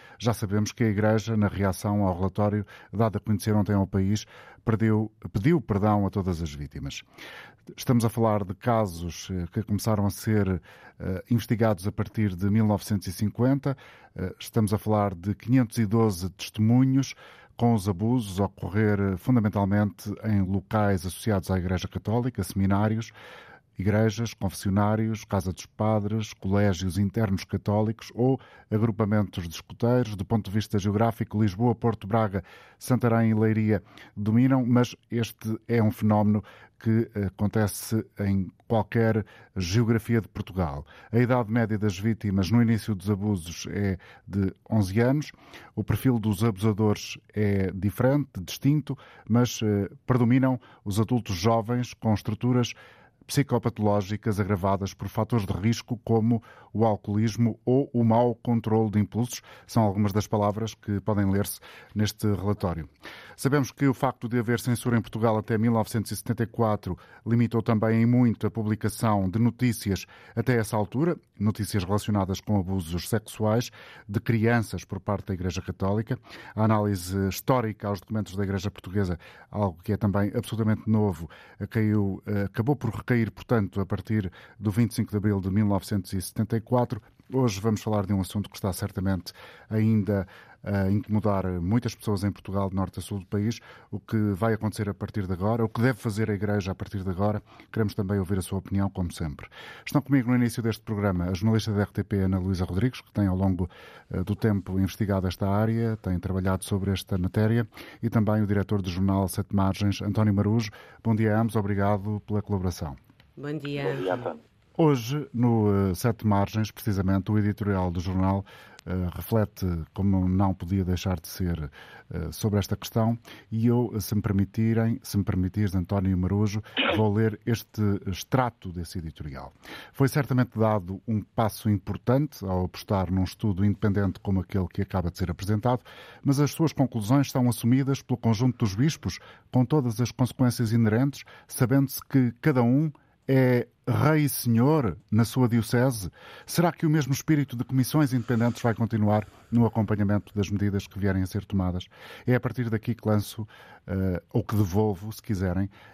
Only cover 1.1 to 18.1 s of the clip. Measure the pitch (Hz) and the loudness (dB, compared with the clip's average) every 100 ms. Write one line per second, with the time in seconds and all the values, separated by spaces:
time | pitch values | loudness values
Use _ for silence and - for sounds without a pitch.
1.1 | 110 110 110 104 92 98 92 107 104 98 | 2 0 0 0 2 0 0 -2 0 0
2.1 | 87 95 - 104 104 98 - - 98 113 | 0 -2 0 0 0 -4 -14 -10 -2 0
3.1 | 104 - 101 110 104 101 101 95 98 95 | 0 -2 -2 2 0 2 0 0 0 0
4.1 | 104 - - - - - 107 110 107 107 | 0 -4 -18 -20 -8 -2 2 2 2 0
5.1 | - - 104 127 170 - 101 107 - 95 | -8 -8 -2 2 2 0 0 2 2 0
6.1 | 104 90 82 82 71 71 71 69 - - | -2 -2 -4 -6 -8 -12 -10 -12 -12 -16
7.1 | - - - - _ - - - 120 113 | -20 -20 -20 -20 _ -20 -8 0 2 2
8.1 | 117 113 104 95 95 123 113 104 82 87 | 0 0 0 -2 -6 0 0 0 -4 -8
9.1 | - - 92 85 113 - 101 113 104 101 | -10 -8 -6 -4 -6 -2 -2 0 0 0
10.1 | - 117 107 95 90 - - - - 85 | -2 0 0 2 -2 -6 -20 -20 -10 -8
11.1 | 92 - 117 - 107 113 95 98 - 101 | -8 -2 -2 0 2 2 2 -2 -4 -4
12.1 | - 104 87 98 110 107 98 - 208 98 | 0 -2 0 2 4 4 2 0 -2 -2
13.1 | - 104 - 123 139 143 131 - - - | -4 -4 2 2 2 -2 -6 -10 -20 -18
14.1 | - 92 - - 117 104 104 107 107 101 | -8 -8 -8 -4 0 2 0 0 0 0
15.1 | 87 98 98 113 131 113 - 104 113 113 | -2 -6 -6 0 2 2 0 0 4 2
16.1 | 87 92 - - - 107 123 131 135 131 | 0 -6 -8 -10 0 4 6 4 2 0
17.1 | - - - - - 117 113 98 87 113 | -8 -20 -20 -20 -2 2 2 0 -2 0